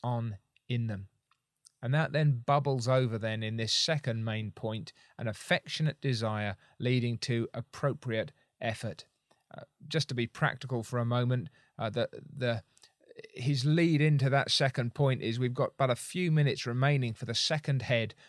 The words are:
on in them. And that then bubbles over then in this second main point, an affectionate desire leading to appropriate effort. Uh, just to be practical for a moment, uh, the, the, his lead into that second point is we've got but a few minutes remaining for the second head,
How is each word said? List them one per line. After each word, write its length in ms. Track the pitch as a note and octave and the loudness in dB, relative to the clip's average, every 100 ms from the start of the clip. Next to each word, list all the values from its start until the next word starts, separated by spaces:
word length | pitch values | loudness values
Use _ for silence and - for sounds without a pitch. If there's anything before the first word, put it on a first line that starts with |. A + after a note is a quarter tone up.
on 360 | A#2+ A#2+ A#2 G2+ _ _ - | -4 -2 -4 -8 _ _ -4
in 200 | A#2+ A2+ | -2 -2
them. 180 | G2 G2 _ _ _ _ _ _ _ | -4 -10 _ _ _ _ _ _ _
And 120 | B2 | 0
that 180 | D3 C3+ | 0 2
then 300 | D3 D3 A#2+ | 2 2 2
bubbles 420 | A#2+ C#3+ C#3 C3 A#2 | 2 2 2 0 4
over 300 | C3 B2 A2 | 4 2 0
then 260 | A2 A2 | -2 -2
in 140 | A2 A2+ | -2 -2
this 160 | A2 | 0
second 500 | - - D3+ B2+ A2+ | 0 2 0 -2 -2
main 280 | A2+ A2 G#2+ | -2 -4 -4
point, 420 | - A2 A2 - - _ - | -6 -6 -6 -8 -16 _ -8
an 100 | A#2 | -6
affectionate 720 | G2+ - F3+ - - D#3 - | -4 0 -2 -2 -2 -2 0
desire 560 | C#3 A2 A2+ G#2+ G#2 F#2 _ - | -2 0 -2 -2 -4 -6 _ -4
leading 380 | B2 B2+ A#2+ A2+ | 0 2 0 -2
to 280 | - A#2 A2 | -2 -2 -2
appropriate 800 | - - - C#3+ - A#2+ A2 F#2 - _ - | -6 -12 -4 -2 -2 -4 -4 -4 -10 _ -8
effort. 460 | A#2 A2 A2 - - _ _ _ _ | -6 -6 -8 -10 -16 _ _ _ _
Uh, 120 | - - _ D3+ | -20 -20 _ -6
just 180 | D#3+ - | -4 -2
to 40 | |
be 120 | A#2+ A#2+ | -4 -4
practical 560 | - D3+ B2+ B2 B2 | -2 -2 -2 -6 -6
for 160 | - B2 | -4 -2
a 80 | A#2 | 0
moment, 420 | A#2+ B2 B2+ E2+ - _ - | 2 2 0 -4 -14 _ -6
uh, 100 | A2 | -4
the, 180 | A#2+ - - - C3 | -2 -4 -6 -14 -4
the, 260 | A#2+ A2+ - _ - _ - - - | -2 -2 -6 _ -20 _ -20 -20 -18
his 320 | - B2+ C3+ | -6 -2 2
lead 380 | C#3+ E3 E3+ D3 | 4 4 6 6
into 260 | D#3 C#3+ C3+ | 6 4 4
that 220 | C#3 - | 2 2
second 420 | - C3+ - A#2+ | 2 2 0 -2
point 300 | - C#3 B2+ | 2 2 2
is 160 | A2 A#2 | -2 -2
we've 160 | B2 | -2
got 240 | B2 A2 - | 0 -2 0
but 100 | C3 | 0
a 80 | A#2+ | 0
few 340 | - F3+ F3+ | -4 -2 2
minutes 360 | D#3 C#3+ - B2 | 4 4 2 -2
remaining 480 | B2 C#3 C#3 A#2+ | 2 2 2 0
for 100 | A2 | -4
the 100 | A#2 | -4
second 460 | A#2 - D3+ - C3 | -2 0 0 0 -2
head, 340 | A2 A#2 A2 - | 2 2 0 -6